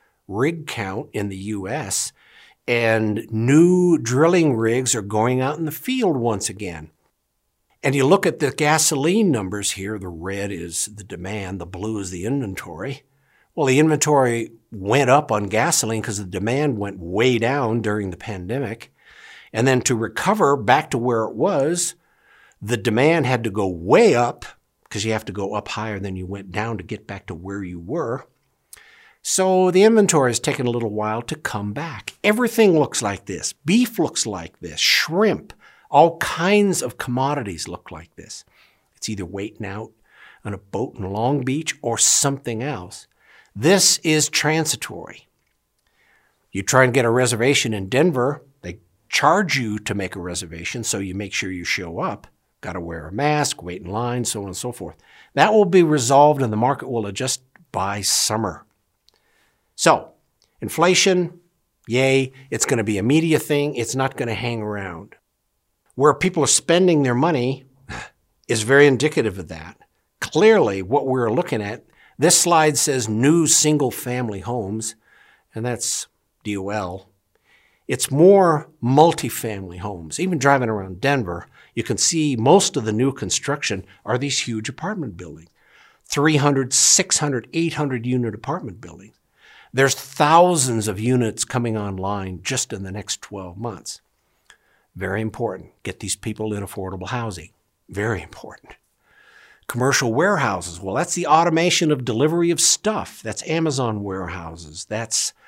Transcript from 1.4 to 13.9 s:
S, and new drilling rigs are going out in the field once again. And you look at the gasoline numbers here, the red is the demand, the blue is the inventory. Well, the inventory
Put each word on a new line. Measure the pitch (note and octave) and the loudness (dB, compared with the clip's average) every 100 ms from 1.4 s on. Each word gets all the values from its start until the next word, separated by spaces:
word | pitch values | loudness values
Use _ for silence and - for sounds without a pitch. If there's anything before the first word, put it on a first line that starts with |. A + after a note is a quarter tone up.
| G2+ G2+ F#2+ | -8 -6 -6
S, | C#3+ G2+ - - - _ - - _ - | -6 -4 -6 -6 -10 _ -20 -20 _ -2
and | A#2 A2+ A2 A2 G#2 - | 0 2 2 2 -2 -4
new | A2 A#2+ D3 F3 F3+ F3+ D#3+ | -2 4 6 6 6 4 2
drilling | A#2 C3 E3 F3+ D#3 A2+ | 2 4 4 4 2 2
rigs | A2+ B2 B2+ A#2 | 0 0 0 -2
are | |
going | G2 G#2+ A#2 B2+ | -2 0 2 2
out | C3+ D3+ | -2 -4
in | D#3 | -6
the | |
field | D3+ - C4 G#3 C3+ | -6 -4 0 0 2
once | A#2 G2+ - | 0 -2 -4
again. | F#2+ F#2+ D#2+ D#2 _ _ _ _ _ _ _ _ _ | -8 -10 -10 -16 _ _ _ _ _ _ _ _ _
And | C#3 C#3 | -2 2
you | C3+ | 4
look | F#3+ F#3 | 4 2
at | - | 0
the | C#3 | -2
gasoline | - D3 D#3 - C#3+ D#3 G#3 G3+ | 0 2 2 2 0 2 2 2
numbers | A#2+ F#2 G#2 G2 | 2 -2 -6 -6
here, | G2 G2 G#2+ | -6 -6 -8
the | F#2 | -8
red | E2 F#2 G2 G2+ | -10 -8 -6 -6
is | F2+ E2+ E2+ - | -8 -8 -8 -8
the | G#2 | -10
demand, | F#2+ F2 F#2 G#2+ F#2+ F#2+ | -14 -12 -8 -8 -8 -10
the | F2+ | -10
blue | F#2 G#2+ A2 | -8 -6 -6
is | F#2 | -8
the | F2+ G#2 | -6 -4
inventory. | C#3 G#2+ F#2+ F2 D#2 A#2+ C3+ _ _ _ _ _ - | -4 -4 -8 -12 -12 -10 -12 _ _ _ _ _ -2
Well, | C3+ | 2
the | C3 | 4
inventory | D#3 | 4